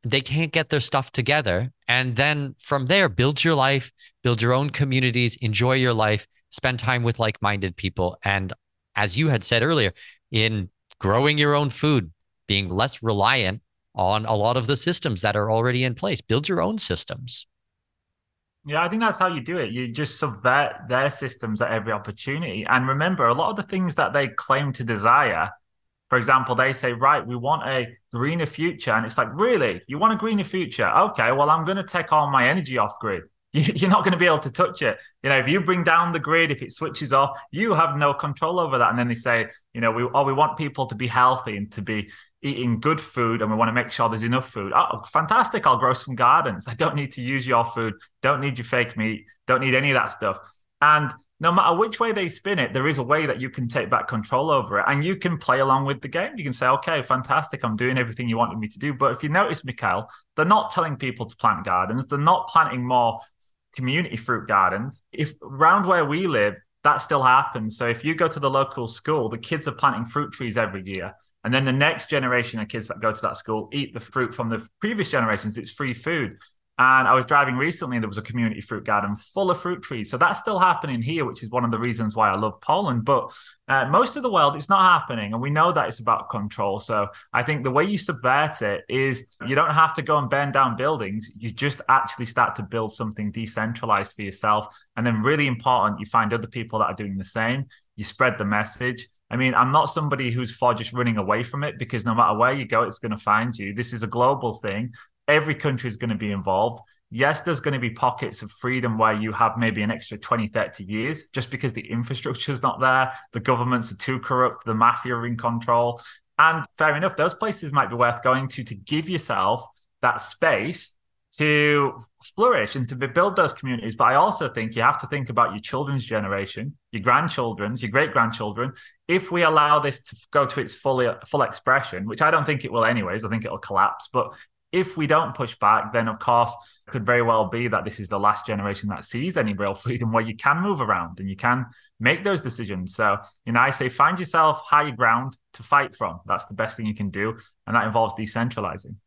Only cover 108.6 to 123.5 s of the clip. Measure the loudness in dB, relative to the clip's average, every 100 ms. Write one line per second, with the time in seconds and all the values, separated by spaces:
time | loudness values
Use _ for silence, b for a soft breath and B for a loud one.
108.6 | -4 -2 -2 2 2 2 -2 0 0 2
109.6 | -2 0 -2 -4 -8 -12 -4 -2 0 -2
110.6 | -4 -6 -8 -4 -4 -6 -8 -6 -6 -4
111.6 | -6 -6 -6 -6 -4 -6 -6 -6 -6 -2
112.6 | -2 2 2 4 2 B B -6 0 0
113.6 | 2 0 -2 -8 -6 -6 -2 2 2 0
114.6 | -4 4 4 4 -4 -4 -4 -4 -2 -4
115.6 | 0 2 2 -2 B B _ 4 4 4
116.6 | -6 0 2 2 -2 0 -2 0 -6 -6
117.6 | -2 0 0 2 2 2 2 2 0 -8
118.6 | -10 -12 -4 -4 -2 -4 -2 0 0 0
119.6 | -4 _ _ _ 0 0 -6 0 2 2
120.6 | -2 -6 -10 _ _ _ _ -2 2 4
121.6 | 4 4 2 -2 -20 _ -14 0 2 4
122.6 | 0 -4 -6 -4 -2 2 2 2 0